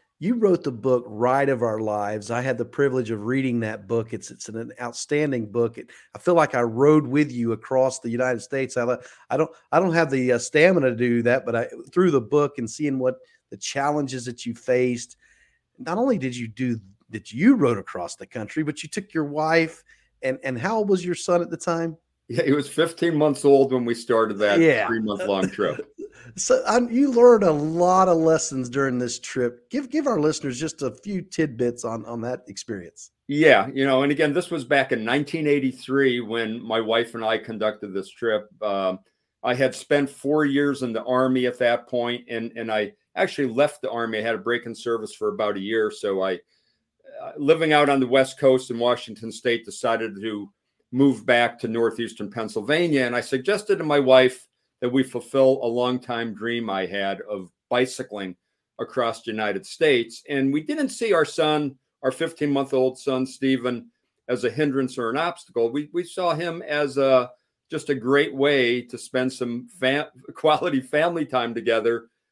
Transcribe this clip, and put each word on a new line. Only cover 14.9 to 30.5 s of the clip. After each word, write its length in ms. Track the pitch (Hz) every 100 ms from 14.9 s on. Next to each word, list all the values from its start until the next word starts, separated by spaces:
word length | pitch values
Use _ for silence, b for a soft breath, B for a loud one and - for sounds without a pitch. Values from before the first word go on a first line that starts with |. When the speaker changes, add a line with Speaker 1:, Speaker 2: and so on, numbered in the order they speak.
| 120 - _ b b b b b -
Speaker 1:
not 180 | 139 190
only 220 | 269 196
did 180 | 131 123
you 120 | 113
do, 300 | 110 127 113 95 _ _
that 240 | 110 -
you 220 | 113 220
rode 240 | 254 131 104
across 380 | - 90 85 -
the 100 | -
country, 360 | 120 104 156
but 200 | 151 147
you 80 | 156
took 240 | 208 196
your 100 | 160
wife 580 | 143 147 156 165 160 - _ b b _
and, 160 | 131 131
and 160 | 135 123
how 200 | 180 226
old 100 | 202
was 160 | 185
your 100 | 175
son 280 | 165 - 175
at 80 | 170
the 80 | 165
time? 360 | - 165 165 156 _ _ -
Speaker 2:
Yeah, 140 | 135
he 100 | 156
was 160 | 147 131
fifteen 460 | - 170 - 170
months 300 | 151 151 139
old 260 | 143 139 139
when 140 | 127
we 100 | 120
started 440 | 117 - 113 110 101
that 200 | 104 190
Speaker 1:
Yeah. 280 | 165 117 104
Speaker 2:
three-month-long 640 | 113 107 98 101 95 92
trip. 360 | - 87 - - -
Speaker 1:
<laughs> 20 | - B B
So, 280 | - - 262 233
um, 240 | 233 240
you 220 | 233 277
learned 320 | 233 247 226
a 80 | 185
lot 560 | 147 156 170 180 185 185
of 80 | 165
lessons 520 | 160 160 - 135 123
during 300 | 135 135 123
this 220 | 123 -
trip. 500 | - 131 123 - -
Give, 180 | 262 262
give 180 | 302 277
our 120 | 196
listeners 400 | 151 151 139